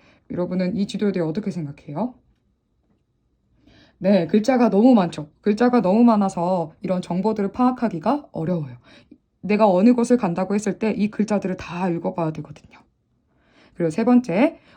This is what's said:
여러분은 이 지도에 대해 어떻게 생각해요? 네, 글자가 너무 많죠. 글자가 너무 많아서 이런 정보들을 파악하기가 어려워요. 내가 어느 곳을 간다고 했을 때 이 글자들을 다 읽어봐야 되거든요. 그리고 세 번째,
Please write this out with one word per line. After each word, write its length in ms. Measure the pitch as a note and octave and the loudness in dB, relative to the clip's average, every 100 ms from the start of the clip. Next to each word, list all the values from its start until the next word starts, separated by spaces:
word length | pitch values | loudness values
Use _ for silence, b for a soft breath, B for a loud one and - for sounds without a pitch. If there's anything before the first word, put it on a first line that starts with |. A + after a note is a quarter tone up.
| b b - | b b -12
여러분은 440 | E3+ F3+ F3+ F3+ F#3 | -6 -4 -2 -4 -4
이 120 | G3+ | -6
지도에 260 | G3+ G#3 | -2 -2
대해 100 | F#3 | -2
어떻게 280 | D#3+ D#3+ G3+ | -4 -4 -6
생각해요? 640 | F3 C#3+ - - D3 B3+ - _ _ _ _ _ _ _ _ _ _ _ _ _ _ b b b b | -8 -10 -12 -12 -8 -8 -8 _ _ _ _ _ _ _ _ _ _ _ _ _ _ b b b b
네, 280 | F#3 G3 D#3+ | 2 2 2
글자가 420 | G#3+ A3 B3+ A#3 | 0 2 2 4
너무 260 | F#3+ B3 A#3 | 4 4 4
많죠. 340 | F3 - F#3+ _ | 2 -4 -14 _
글자가 400 | G3+ G#3+ B3 B3 | -2 0 2 2
너무 220 | F3+ G#3+ | 2 4
많아서 720 | A#3+ G#3+ F#3+ F#3 F3 F#3 D#3+ - | 4 4 0 -2 -2 -2 -4 -8
이런 200 | F3+ F#3 | -4 -4
정보들을 500 | - F3+ G#3+ G#3+ G3 | -4 -4 -2 -2 -4
파악하기가 800 | - B3+ B3 A3 E3 G#3 D4 - | 0 0 0 -4 -4 -2 -4 -4
어려워요. 440 | E3 D#3+ F3 C3+ B2 b b b - _ _ | -8 -4 -4 -6 -14 b b b -20 _ _
내가 300 | F#3 G#3 G#3+ | -2 2 4
어느 220 | F3+ A#3 | 6 4
곳을 240 | B3 A#3 B3 | 4 2 2
간다고 380 | F#3 E3+ F#3 G#3 | 0 -2 -2 -2
했을 240 | G#3 - | -2 -2
때 120 | A3 | -2
이 180 | - G#3 | -2 -2
글자들을 460 | - G#3 G3+ F#3+ F3+ | -2 -2 -2 -2 -8
다 300 | - F3 F#3 | -10 -6 -4
읽어봐야 440 | E3+ F3+ F#3 D#3+ | -4 -4 -4 -6
되거든요. 460 | D#3 D3 - - - _ _ _ _ _ b b b b - | -6 -12 -18 -20 -20 _ _ _ _ _ b b b b -4
그리고 160 | E3 | -4
세 120 | F#3+ | 0
번째, 560 | A3+ B3 B3 F3+ D#4+ B B | 4 4 4 0 0 B B